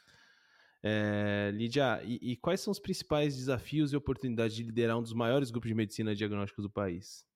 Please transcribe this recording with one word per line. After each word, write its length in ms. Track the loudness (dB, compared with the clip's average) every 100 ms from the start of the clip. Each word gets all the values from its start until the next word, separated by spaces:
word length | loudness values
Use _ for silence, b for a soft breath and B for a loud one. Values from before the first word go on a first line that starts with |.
| b b b b b b b b
É, 680 | 0 2 2 2 2 2 0
Lídia, 480 | 0 0 2 2 0
e, 280 | -4 -4 -4
e 40 | -2
quais 240 | -2 -2
são 120 | -2
os 80 | -4
principais 560 | -4 -6 0 2 2 0
desafios 560 | 0 -2 0 0 2
e 40 | 2
oportunidades 600 | 0 -2 0 0 0 0
de 80 |
liderar 340 | -2 2 2 2
um 40 |
dos 100 | 0
maiores 380 | 0 2 2 2
grupos 180 | -2 0
de 60 |
medicina 380 | 0 0 0 -2
diagnósticos 500 | 0 0 -2 -4 -4
do 60 | -4
país? 540 | -2 -2 -4 -8 -18 -20